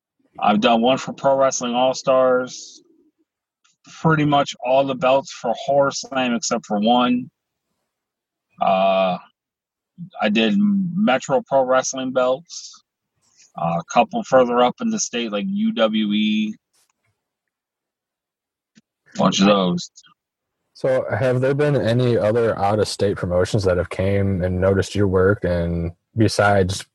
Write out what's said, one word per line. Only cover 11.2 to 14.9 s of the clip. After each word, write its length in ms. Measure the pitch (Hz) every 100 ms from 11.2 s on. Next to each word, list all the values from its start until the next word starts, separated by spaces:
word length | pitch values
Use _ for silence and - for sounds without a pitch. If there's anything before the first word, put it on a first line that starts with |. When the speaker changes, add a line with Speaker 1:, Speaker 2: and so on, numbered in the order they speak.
| - 131 -
Speaker 1:
Pro 160 | 135
Wrestling 480 | 127 131 127 131 131
belts. 720 | 131 127 131 - - - - _ _ _ _ _ _ _ -
Uh, 200 | 85 85
a 40 | -
couple 300 | 120 117 117
further 360 | 104 131 123 120
up 140 | 123 -
in 80 |
the 100 | 113